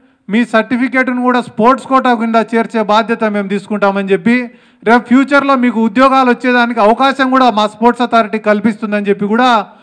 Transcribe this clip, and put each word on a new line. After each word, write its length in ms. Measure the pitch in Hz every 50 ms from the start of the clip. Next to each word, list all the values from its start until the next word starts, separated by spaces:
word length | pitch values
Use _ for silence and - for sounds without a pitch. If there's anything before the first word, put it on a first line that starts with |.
| _ _ _ _ _ -
మీ 160 | 190 233 240
సర్టిఫికెట్ను 760 | - - 220 214 208 262 233 254 254 233 262 254 254 247 247
కూడా 200 | 247 254 247 254
స్పోర్ట్స్ 460 | 220 - - - 214 247 269 - -
కోటా 260 | - 269 262 - 254 240
కింద 220 | 214 233 226 226
చేర్చే 480 | 226 214 214 240 226 226 226 - 220 214
బాధ్యత 400 | 196 208 220 226 208 233 226 226
మేము 240 | 214 208 208 196
తీసుకుంటామని 640 | 190 202 196 202 - 214 202 208 196 196 202 196 190
చెప్పి, 400 | 196 180 170 226 240 247 247 233 - _ _ _ _ _ -
రేపు 240 | 208 233 247 240
ఫ్యూచర్లో 480 | - 240 262 277 269 285 277 277 277 277
మీకు 260 | 254 240 247 202 226
ఉద్యోగాలు 480 | 226 226 196 254 262 269 262 262 254 247
వచ్చేదానికి 500 | 240 240 - 254 247 247 233 233 240 233
అవకాశం 520 | 202 208 226 226 262 277 262 269 269 262
కూడా 200 | 254 254 254 247
మా 160 | 208 214 214
స్పోర్ట్స్ 360 | 208 208 - 226 240 240 - 247
అథారిటీ 360 | 240 240 226 220 202 208 220
కల్పిస్తుందని 680 | 214 208 208 214 202 226 208 - 233 208 208 208 202
చెప్పి 200 | 202 196 202 202
కూడా 420 | 202 214 240 254 254 240 214 185 - - _